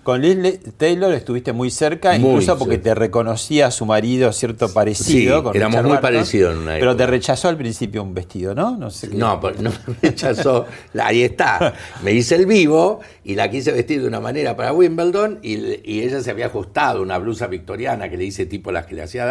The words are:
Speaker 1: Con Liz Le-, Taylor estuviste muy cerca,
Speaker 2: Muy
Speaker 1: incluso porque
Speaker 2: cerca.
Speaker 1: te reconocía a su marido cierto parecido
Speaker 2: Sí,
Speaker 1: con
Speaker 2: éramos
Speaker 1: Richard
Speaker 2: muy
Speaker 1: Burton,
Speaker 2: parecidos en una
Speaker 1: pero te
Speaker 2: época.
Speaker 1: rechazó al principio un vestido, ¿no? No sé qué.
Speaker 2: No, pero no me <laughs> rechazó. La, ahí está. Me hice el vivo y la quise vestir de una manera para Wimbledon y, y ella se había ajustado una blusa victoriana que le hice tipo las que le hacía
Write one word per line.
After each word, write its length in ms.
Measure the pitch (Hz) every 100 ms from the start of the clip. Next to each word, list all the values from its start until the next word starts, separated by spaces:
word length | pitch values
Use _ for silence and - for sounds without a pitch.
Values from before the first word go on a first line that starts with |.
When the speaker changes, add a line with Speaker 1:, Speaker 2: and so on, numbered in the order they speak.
Speaker 1:
Con 180 | - 127
Liz 160 | 156 190
Le-, 220 | 180 185 - -
Taylor 340 | 156 175 190
estuviste 380 | 143 - 123 123
muy 200 | 117 127
cerca, 400 | - 151 165 190
Speaker 2:
Muy 180 | 170 131
Speaker 1:
incluso 260 | 120 95 156
porque 160 | 135 -
Speaker 2:
cerca. 140 | 113
Speaker 1:
te 20 | 110
reconocía 680 | 113 117 110 113 - 151 131
a 60 |
su 160 | - 107
marido 440 | 107 113 127 123
cierto 400 | 101 120 110 110
parecido 680 | 101 107 101 - 139 123 147
Speaker 2:
Sí, 40 |
Speaker 1:
con 120 | 127 101
Speaker 2:
éramos 140 | 107 117
Speaker 1:
Richard 60 | 127
Speaker 2:
muy 60 |
Speaker 1:
Burton, 80 | 143 131
Speaker 2:
parecidos 400 | 117 104 107 90
en 80 | 80
una 120 | 80 78
Speaker 1:
pero 200 | 127 120
te 60 |
Speaker 2:
época. 80 | 123
Speaker 1:
rechazó 360 | 123 127 131 180
al 80 | 160
principio 460 | 117 110 110 104
un 100 | 98
vestido, 400 | 92 90 95 92
¿no? 240 | 107 214 240
No 140 | 117
sé 180 | - -
qué. 80 | 104
Speaker 2:
No, 220 | 113 -
pero 200 | 95 -
no 80 | 110 - -
me 80 | 117
<laughs> 60 |
rechazó. 640 | 156 - 147 113 139 123 120 - -
La, 140 | 110 110
ahí 160 | 113
está. 500 | 123 - 156 92 170 - - -
Me 100 | 98
hice 220 | 113 117 170
el 100 | 190
vivo 540 | 220 151 156 180 214 - -
y 100 | -
la 160 | 101 104
quise 220 | 127 147
vestir 280 | 127 120 147
de 40 | 123
una 120 | 113
manera 360 | 113 143 135 110
para 160 | 117
Wimbledon 680 | 160 175 165 175 190 214 202
y, 120 | 113 107
y 460 | 107 104 - 107
ella 180 | 120 135
se 80 | 120
había 160 | 107 120
ajustado 560 | 110 92 143 143 101
una 160 | 95 90
blusa 300 | 107 110 110
victoriana 600 | 90 80 101 131 117 95
que 60 | 90
le 80 | 95
hice 200 | 101 87
tipo 260 | 101 98
las 140 | 87 82
que 80 |
le 80 | 82
hacía 240 | 80 123 123